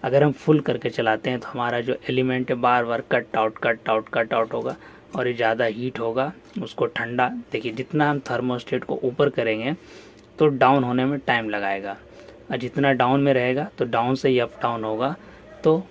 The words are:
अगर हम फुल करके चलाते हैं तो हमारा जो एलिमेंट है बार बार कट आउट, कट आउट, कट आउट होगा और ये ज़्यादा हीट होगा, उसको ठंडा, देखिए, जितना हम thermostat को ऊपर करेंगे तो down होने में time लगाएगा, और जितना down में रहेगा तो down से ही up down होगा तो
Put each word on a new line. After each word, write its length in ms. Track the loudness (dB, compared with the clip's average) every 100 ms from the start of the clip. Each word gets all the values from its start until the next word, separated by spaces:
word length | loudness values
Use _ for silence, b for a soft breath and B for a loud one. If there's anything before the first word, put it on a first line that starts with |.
अगर 200 | 4 4
हम 80 | 4
फुल 260 | 2 4 4
करके 300 | 4 -2 -2
चलाते 400 | 0 0 2 0
हैं 100 | -4
तो 80 | -6
हमारा 320 | -6 -2 -2
जो 160 | -2 -6 -2
एलिमेंट 400 | 0 2 0 -2
है 60 | 0
बार 260 | 2 2
बार 180 | 0 -4 -2
कट 260 | -2 0 0
आउट, 220 | 0 0
कट 300 | -2 -2 0
आउट, 200 | -2 0
कट 240 | -4 -2
आउट 180 | -2 -2
होगा 240 | -4 -6 -10 B B B -4
और 120 | -4
ये 40 |
ज़्यादा 300 | 0 0 2 0
हीट 320 | 0 -6 -4
होगा, 320 | -4 -2 -4 -6 -14 -10
उसको 240 | -10 -2 -2
ठंडा, 420 | -2 -6 0 0 -2 -6
देखिए, 200 | -6 -6
जितना 360 | -8 -4 0 2
हम 80 | 0
thermostat 640 | -2 -4 -2 -4 -4 -6
को 140 | -4 -4
ऊपर 240 | -4 2 2
करेंगे 440 | 2 -2 0 -2 -6 B B B B -20 2
तो 80 | 2
down 360 | 6 4 6
होने 200 | 2 0
में 140 | 0 -2
time 280 | 0 -2 0
लगाएगा, 460 | -4 -4 -4 -6 -12 -14 B B B -8
और 60 | -6
जितना 360 | -4 0 2
down 280 | 4 4 4
में 120 | 4
रहेगा 340 | 4 2 0 -4 -6
तो 60 | -2
down 280 | 0 0
से 140 | 2 2
ही 100 | 2
up 200 | 0 -2
down 220 | -4 -2
होगा 300 | -4 -2 -4 -4 B B B -2
तो 180 | 2 2 0